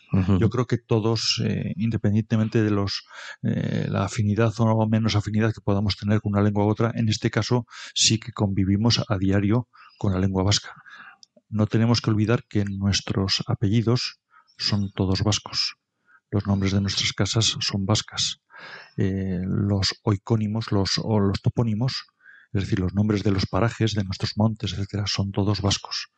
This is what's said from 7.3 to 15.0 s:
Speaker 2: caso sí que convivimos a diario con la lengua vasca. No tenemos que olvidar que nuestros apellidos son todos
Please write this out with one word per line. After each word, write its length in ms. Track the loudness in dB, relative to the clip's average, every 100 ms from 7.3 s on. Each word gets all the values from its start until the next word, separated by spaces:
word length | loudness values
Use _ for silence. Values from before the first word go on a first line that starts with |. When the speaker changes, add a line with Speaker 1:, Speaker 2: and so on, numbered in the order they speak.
Speaker 2:
caso 340 | -2 0 0 -2 -14 -10
sí 240 | 0 2 2
que 140 | -2
convivimos 720 | -2 -2 0 2 2 2 2 0
a 100 | -2
diario 500 | 2 2 2 0 -2 -12 -20 -6
con 140 | -2
la 60 | 0
lengua 240 | 0 2
vasca. 320 | 2 0 -2 -20 -20 -20 -20 -20 -20 _ -8
No 200 | 0 2
tenemos 320 | 2 2 2
que 100 | 2
olvidar 320 | 0 2 0 0
que 160 | -2
nuestros 800 | -2 0 0 0 0 -2 0 -2 -2
apellidos 720 | -2 2 2 2 0 -2 -10 _ _ _ -8
son 320 | -2 0 -2
todos 300 | -2